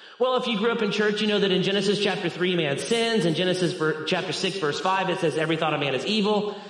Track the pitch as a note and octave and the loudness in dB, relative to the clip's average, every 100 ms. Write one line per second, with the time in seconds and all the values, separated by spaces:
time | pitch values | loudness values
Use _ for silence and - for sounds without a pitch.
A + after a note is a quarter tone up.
0 | - - B3+ B3+ - G#3 A#3 A#3 G#3 G3+ | -20 -2 0 2 0 0 0 0 0 0
1 | G#3+ G#3 G#3+ G#3 F#3+ F3+ F3+ G3+ G3 G3 | 0 0 0 2 2 2 2 2 2 2
2 | G#3 F3+ F3 D#3+ F3+ F3 D3+ C#3 - A#3 | 0 0 -4 -2 0 0 0 -2 0 0
3 | A#3 A3+ E3 D#3+ F3+ F3+ E3+ C#3+ D#3 D#3 | 2 2 2 2 0 0 0 0 -2 -2
4 | - F3+ D#3 D3 F#3+ F#3+ D3+ D3 F#3 F#3+ | -2 -2 -2 -4 -4 -2 -2 0 0 0
5 | F3+ F3 E3 D#3 D#3 D#3+ D#3+ D3 C#3 B2+ | 0 0 0 0 0 0 0 0 -2 -2
6 | F3+ G#3+ G3+ G#3 G#3 - | 0 0 2 0 -2 -8